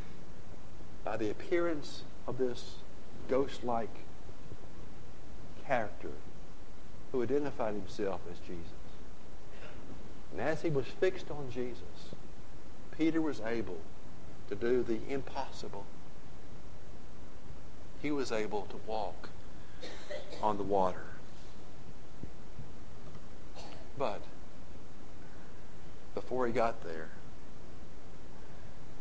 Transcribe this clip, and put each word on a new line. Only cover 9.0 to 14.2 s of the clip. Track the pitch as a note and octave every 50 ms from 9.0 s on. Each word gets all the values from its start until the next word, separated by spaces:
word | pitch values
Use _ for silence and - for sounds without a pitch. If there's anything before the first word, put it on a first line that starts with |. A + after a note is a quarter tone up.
| - - - - - - - - - - - - - - - - - - - - - - - - - -
And | - F2+
as | A#2 D3+ D#3+ D#3
he | - E3+
was | D3 C3+ A#2+
fixed | - - - F#3+ F#3 F#3 - - -
on | D3 D3 C#3 B2+
Jesus, | A#2 B2+ B2 B2 A#2 - - - - - - - - - - - - - - - - - - - - - - - -
Peter | - D#3 E3 D#3+ E3
was | D#3+ D3+ C3+ -
able | G#2+ A2+ A#2 A#2 G2+ F#2 F2+ - - - - - - - - -